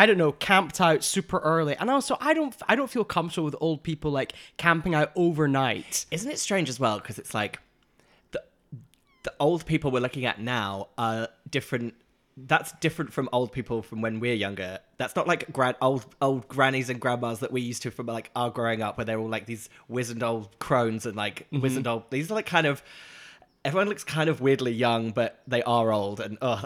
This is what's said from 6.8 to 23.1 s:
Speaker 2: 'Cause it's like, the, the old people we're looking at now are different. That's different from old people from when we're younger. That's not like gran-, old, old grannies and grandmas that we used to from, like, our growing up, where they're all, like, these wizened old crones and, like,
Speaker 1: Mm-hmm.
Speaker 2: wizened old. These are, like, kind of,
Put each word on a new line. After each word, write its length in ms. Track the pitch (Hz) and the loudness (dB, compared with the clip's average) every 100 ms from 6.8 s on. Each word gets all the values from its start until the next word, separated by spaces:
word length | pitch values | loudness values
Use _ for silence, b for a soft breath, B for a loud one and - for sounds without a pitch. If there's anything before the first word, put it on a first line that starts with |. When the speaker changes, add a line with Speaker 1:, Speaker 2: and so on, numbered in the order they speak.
| 127 104 | 0 0
Speaker 2:
'Cause 180 | - 104 | -6 -12
it's 160 | - | -6
like, 240 | 110 101 - _ _ _ _ b b _ | -4 -4 -6 _ _ _ _ b b _
the, 120 | - - _ _ 120 - _ _ _ | -10 -10 _ _ -18 -18 _ _ _
the 100 | - - | -14 0
old 240 | 147 170 - | 2 2 0
people 240 | 160 147 | 0 2
we're 100 | 127 | 0
looking 260 | 127 143 127 | -2 -2 -4
at 140 | 104 | -4
now 480 | 113 123 101 98 98 - | -4 -2 -2 -6 -10 -4
are 300 | 113 113 113 - - | -2 -2 -6 -10 -6
different. 440 | 135 - 123 117 - _ _ _ - | -6 -2 -4 -6 -10 _ _ _ -20
That's 360 | 131 156 - - | 0 0 0 -4
different 320 | 160 156 143 | -4 -2 -6
from 160 | - 131 | -4 0
old 200 | 123 123 | 0 0
people 280 | - 113 117 | -6 -6 -6
from 180 | 104 110 | -6 -6
when 180 | 113 110 | -4 -2
we're 160 | 120 | -2
younger. 460 | 117 101 101 92 95 - _ | -2 -2 -4 -8 -10 -16 _
That's 160 | 127 | -6
not 140 | - 160 | -2 0
like 240 | 165 - | 0 -2
gran-, 240 | 135 127 123 | 0 0 2
old, 240 | 131 135 - _ | 2 2 -4 _
old 280 | 139 135 - | 0 0 -4
grannies 420 | 135 131 131 127 | 2 2 2 -2
and 80 | 123 | -2
grandmas 380 | 127 123 120 113 | -2 0 -2 -4
that 140 | 127 | -4
we 80 | 127 | -4
used 220 | 120 120 | -4 -6
to 100 | 123 | -8
from, 140 | 117 117 | -8 -8
like, 260 | 113 - | -8 -6
our 160 | 120 120 | -4 -2
growing 320 | 120 117 110 | 0 -2 0
up, 140 | 107 104 | -2 -4
where 60 | |
they're 160 | 113 110 | -4 -2
all, 80 | 110 | 2
like, 180 | 110 107 | 0 0
these 220 | 113 - B B | -12 -12 B B
wizened 380 | 117 120 117 | -4 -4 -2
old 340 | 117 117 104 _ | 0 0 -4 _
crones 480 | - 131 117 110 117 | 2 2 4 0 -4
and, 80 | 104 | -4
like, 300 | 104 - - | -4 -6 -4
Speaker 1:
Mm-hmm. 80 | 143 | 0
Speaker 2:
wizened 260 | 131 131 123 | 0 0 0
old. 240 | 113 - | -4 -2
These 220 | 135 165 | -4 -2
are, 20 | |
like, 120 | 214 208 | -4 0
kind 200 | 175 156 | 2 2
of, 160 | 135 B B B | 0 B B B